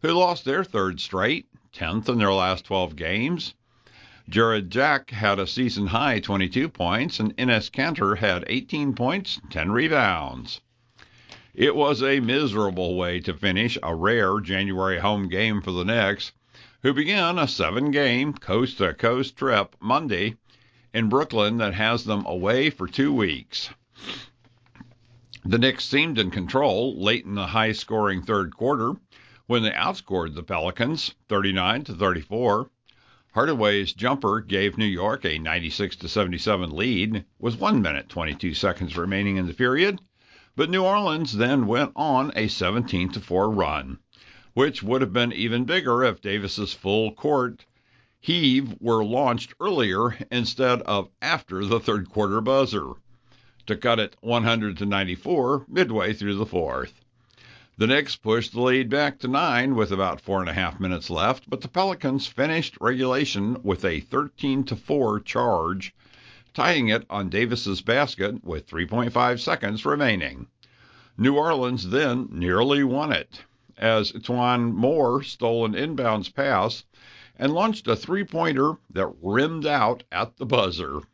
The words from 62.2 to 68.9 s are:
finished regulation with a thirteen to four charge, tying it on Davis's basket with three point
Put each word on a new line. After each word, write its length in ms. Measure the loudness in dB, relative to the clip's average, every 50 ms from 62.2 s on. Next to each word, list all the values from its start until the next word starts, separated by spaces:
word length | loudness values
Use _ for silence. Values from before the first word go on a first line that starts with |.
| -4
finished 500 | -6 -4 -2 -2 0 0 -2 -4 -4 -8 -2
regulation 840 | -2 -2 0 0 0 0 0 0 0 -2 -2 -2 -2 -2 -4 -4
with 220 | -2 -2 -2 0 0
a 160 | -2 -2 -2
thirteen 640 | -6 -2 -2 -2 -2 -2 _ -6 -2 -2 0 0 0
to 100 | -2 -4
four 460 | -8 -4 -2 0 0 2 0 0 -2
charge, 720 | -4 -4 -2 0 2 2 2 2 2 0 -2 -4 -6 -10 _ _ _ -20 -20 -20 -20 -20 -20 -20 _ _ _
tying 340 | 0 2 2 2 2 2 2
it 160 | 2 0 0 _
on 200 | -6 -4 -4 -2
Davis's 540 | 0 0 0 0 0 -4 -2 -4 -4 -4
basket 600 | 0 2 2 2 2 0 -2 -4 -4 -4 -4 -6
with 240 | -8 -6 -8 -8 -8
three 200 | _ -6 -6 -4
point 260 | -2